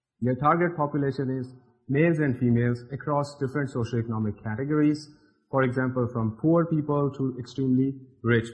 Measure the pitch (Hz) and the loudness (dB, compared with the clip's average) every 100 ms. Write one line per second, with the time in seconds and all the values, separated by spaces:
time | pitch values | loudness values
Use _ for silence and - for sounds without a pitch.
0 | _ - 120 127 147 170 175 170 143 147 | _ -4 -2 0 2 4 2 0 -2 -2
1 | 139 135 131 131 127 - _ _ - 139 | -2 -2 -4 -4 -8 -14 _ _ -2 2
2 | 170 156 147 120 123 117 120 120 - 139 | 4 2 0 2 2 4 2 -2 -6 -8
3 | - 143 143 - 135 147 139 127 113 117 | -4 -2 -2 -4 -4 -4 -4 -4 -2 -2
4 | 113 110 107 101 113 110 139 151 151 147 | -2 -2 -4 -4 -8 -6 -2 2 2 0
5 | - - _ _ _ 135 131 131 127 127 | -6 -20 _ _ _ 0 2 0 -2 0
6 | 117 117 110 107 156 170 165 156 147 143 | -2 -2 -4 0 2 4 2 0 0 0
7 | 139 139 131 127 123 - 131 127 135 135 | 0 -2 -4 -4 -8 -4 2 2 2 -2
8 | - _ 113 117 113 | -12 _ 2 2 2